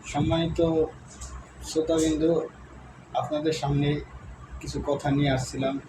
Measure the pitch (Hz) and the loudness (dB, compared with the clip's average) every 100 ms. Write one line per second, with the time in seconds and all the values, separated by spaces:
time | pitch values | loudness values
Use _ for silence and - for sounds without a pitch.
0 | - 147 160 165 165 165 165 160 156 - | -4 0 2 2 2 2 2 4 2 -2
1 | - - - - - - - 160 160 160 | -18 -14 -12 -12 -14 -16 -4 -2 2 4
2 | 160 156 160 160 - - - - - - | 4 4 4 2 0 -10 -20 -18 -18 -20
3 | - 127 127 302 156 - 139 143 143 147 | -4 -2 0 0 0 0 0 2 2 0
4 | - - - - - - 147 131 - 143 | -4 -14 -16 -16 -14 -12 -8 -6 -2 0
5 | 143 139 143 131 131 131 135 139 | 2 4 4 4 0 -2 -2 -2